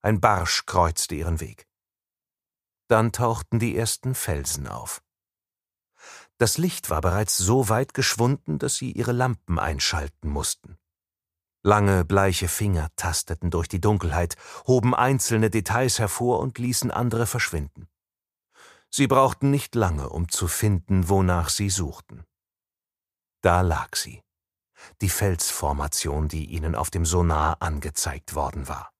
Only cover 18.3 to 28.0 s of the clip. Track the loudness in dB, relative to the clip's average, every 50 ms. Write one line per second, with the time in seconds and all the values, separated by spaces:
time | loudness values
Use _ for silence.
18.3 | _ _ _ _ _ _ -20 -20 -20 _ _ _ 0 0 2 4 6 6 4 4
19.3 | 2 _ 0 2 2 0 -2 -2 0 2 2 2 2 -2 -4 -6 -4 -4 -4 -4
20.3 | -2 -4 -2 -2 -2 0 2 2 2 2 0 0 2 2 2 4 4 4 4 4
21.3 | 2 0 0 -2 -2 -2 -2 -2 -2 -2 -4 -6 -8 -14 -18 _ -20 -20 -20 _
22.3 | _ _ _ _ _ _ _ _ _ _ _ _ _ _ _ _ _ _ _ _
23.3 | _ _ 2 4 4 4 4 2 0 0 -4 -6 -6 -8 -8 -8 -12 -20 _ _
24.3 | _ _ _ _ _ _ _ _ _ _ -20 -20 _ _ -2 -2 0 2 0 0
25.3 | 0 0 -2 -4 -4 -2 -2 -2 -2 -2 -4 -4 -4 -4 -4 -2 -2 0 -2 -2
26.3 | -2 -4 -6 -6 -6 -4 -2 -2 -2 -2 -2 -2 -2 -2 0 2 2 4 4 4
27.3 | 2 2 2 0 -2 -2 -4 -4 -4 -4 -6 -6 -6 -4